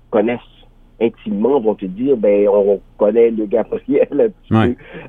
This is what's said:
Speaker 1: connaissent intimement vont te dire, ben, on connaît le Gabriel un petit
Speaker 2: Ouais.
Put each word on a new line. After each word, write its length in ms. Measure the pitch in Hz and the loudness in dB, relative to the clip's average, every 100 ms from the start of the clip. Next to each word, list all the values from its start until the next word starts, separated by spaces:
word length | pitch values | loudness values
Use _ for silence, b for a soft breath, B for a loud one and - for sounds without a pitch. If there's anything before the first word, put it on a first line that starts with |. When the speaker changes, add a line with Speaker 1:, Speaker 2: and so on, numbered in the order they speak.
| _ | _
Speaker 1:
connaissent 280 | 107 107 120 - - - _ _ - | -2 -2 -4 -10 -20 -20 _ _ -4
intimement 580 | 113 - - 101 113 143 | -4 -4 -8 -4 0 0
vont 140 | 110 | 0
te 120 | 101 98 | -4 -8
dire, 300 | 92 131 127 | -6 -2 0
ben, 300 | 104 101 101 | 2 2 2
on 320 | 101 101 98 - - | 2 2 -2 -6 -2
connaît 340 | 104 113 117 | 0 4 2
le 140 | 110 107 | 0 -2
Gabriel 640 | 113 104 113 - 139 - | -4 -4 -8 -4 -2 0
un 180 | 143 117 | 0 -2
petit 240 | - _ | -2 _
Speaker 2:
Ouais. 220 | 110 113 123 B 170 | 0 0 -2 B -20